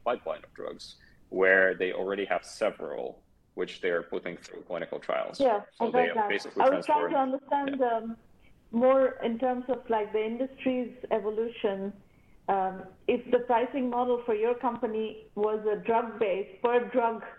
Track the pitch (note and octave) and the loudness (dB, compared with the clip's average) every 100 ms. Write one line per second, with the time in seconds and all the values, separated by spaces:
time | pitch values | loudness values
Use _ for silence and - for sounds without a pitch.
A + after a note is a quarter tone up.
0 | A#2+ B2 - D#2 - - - - - - | -4 -4 -4 -8 -10 -12 -12 -12 -16 -20
1 | - - - F#2 F#2+ F#2+ F#2+ F2+ F#2 F2+ | -20 -20 -6 2 6 8 6 2 -2 -2
2 | F#2+ G2 F#2+ F2+ - - G#2 - D2+ C#2 | -2 -2 -2 -4 -4 -2 -2 -2 -8 -8
3 | B1+ - _ _ _ - F2+ - F#2 E2+ | -8 -12 _ _ _ -6 -6 -4 -2 -2
4 | E2+ F#2+ F#2 E2+ - E2+ - E2+ E2+ D2+ | -2 -8 -8 -12 -14 -16 -8 -6 -6 -6
5 | - C2 - - C4 G#3 - - A3+ B3 | -4 -2 -2 2 2 2 -4 -4 0 2
6 | - A3+ G#3 G3+ - - C4 - - D4+ | 2 2 0 0 -2 2 4 4 2 2
7 | - C#4+ C4 C4+ - C#4+ C#4 C#4 B3 A3+ | 2 0 0 -2 -2 -2 -2 0 0 0
8 | A3+ A3+ - _ - - - A#3 B3+ C4+ | -4 -12 -16 _ -20 -20 -4 4 6 6
9 | C4 - A#3 A3+ B3+ B3 B3 A#3+ - A3 | 4 2 -4 0 0 0 -2 -4 0 -2
10 | G#3 G#3+ A3 A#3+ C4 - C4 B3+ A3+ - | 0 -2 -2 -2 -6 -4 -2 -2 -4 -8
11 | - A3 G3+ G#3+ A#3 A#3 G#3 G3 G3 - | -2 -2 -2 -2 -4 -2 -4 -2 -6 -10
12 | - _ _ - - G3 F#3+ F#3 - - | -20 _ _ -10 -2 0 0 -4 -14 -8
13 | - A#3+ - B3 A#3+ A#3 B3 C#4 B3 A#3+ | -2 -2 2 2 4 2 2 -2 -2 0
14 | B3 A#3+ A#3+ G#3+ A3+ A#3+ B3+ A3+ A#3 A3 | 0 0 0 0 0 0 -2 -2 -4 -2
15 | A3 - - - G#3+ G#3+ G#3+ G3+ A3 A3+ | -6 -8 -10 -2 0 0 0 -2 2 0
16 | A#3 G#3 G#3+ F#3 G3+ - A#3+ A#3+ G3+ B3+ | 0 -2 0 0 -4 -2 2 4 2 0
17 | A#3 A3 - | 0 -2 -10